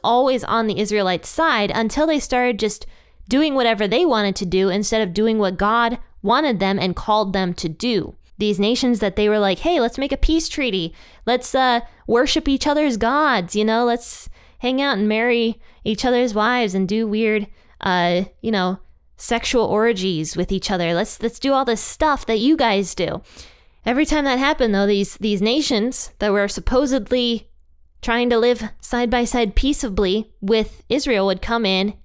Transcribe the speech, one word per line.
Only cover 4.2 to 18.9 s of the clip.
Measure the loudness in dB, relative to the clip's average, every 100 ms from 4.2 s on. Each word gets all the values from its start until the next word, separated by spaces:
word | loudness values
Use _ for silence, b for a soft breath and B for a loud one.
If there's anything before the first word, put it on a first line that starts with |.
| 0 -2
to | -2
do | 2 2
instead | 0 0 0
of | 0
doing | 0 2 2
what | 0 0
God | 0 2 0 -2 b -6
wanted | 0 2 2 0
them | 0 0
and | -2 -4
called | 0 0 0
them | -2 -2 -4
to | -8
do. | -4 -2 -2 -4 -10 -20 -4
These | -2 0
nations | 0 2 0 0
that | 0 0
they | 2
were | 2
like, | 2 0
"Hey, | 0 0
let's | 0 -2
make | -4
a | 0
peace | 2 2 0
treaty. | -4 -2 -2 -4 B B B -2
Let's, | -2 0 0
uh, | 2 0 B B 0
worship | 2 2 2 0
each | 0 2
other's | 2 2 0
gods, | 0 2 2 0 -2 -2
you | 0
know, | 2
let's | 2 0 -4 -8 -10 b b b
hang | -4 0
out | 0 0
and | 0
marry | 2 2 2 0 -2 b b
each | -6 -2 0
other's | 2 2
wives | 0 0 0 0
and | 0 0
do | 0 0
weird, | 0 0 0 -4 b b b
uh, | -2 0 2 0 -2 -6
you | -4
know, | 0 0 -4 -10